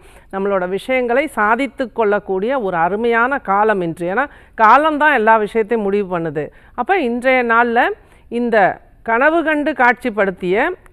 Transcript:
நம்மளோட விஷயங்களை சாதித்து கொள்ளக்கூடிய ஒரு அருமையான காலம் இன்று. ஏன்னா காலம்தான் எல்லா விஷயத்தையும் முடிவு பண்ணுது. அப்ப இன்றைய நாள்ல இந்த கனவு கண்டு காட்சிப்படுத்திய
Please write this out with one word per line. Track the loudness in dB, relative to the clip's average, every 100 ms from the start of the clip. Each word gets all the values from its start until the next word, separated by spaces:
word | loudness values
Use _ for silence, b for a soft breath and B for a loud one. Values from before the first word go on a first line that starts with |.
| b b b
நம்மளோட | -6 -2 -2 -2
விஷயங்களை | -6 -2 -2 0 0 -2
சாதித்து | -2 0 0 -2 -6 -6
கொள்ளக்கூடிய | -2 0 0 -2 -4 -2 -2
ஒரு | -2 0
அருமையான | 0 0 0 0 0 -2
காலம் | -2 0 2 0
இன்று. | -2 -4 -4
ஏன்னா | -4 -4 B B 2
காலம்தான் | 6 6 4 2 2
எல்லா | 2 4 2
விஷயத்தையும் | 2 -2 -2 -2 -2
முடிவு | -2 -2 -4
பண்ணுது. | -4 -6 -8 b b
அப்ப | b -2 0
இன்றைய | 0 -2 0 0
நாள்ல | 2 2 2 2 0 -2 b b b
இந்த | -6 0 2 2 0 -14 _
கனவு | -4 0 2 2
கண்டு | 0 -2 -2
காட்சிப்படுத்திய | 0 2 0 -2 -2 -4 -2 -2 0 -2 -6 -10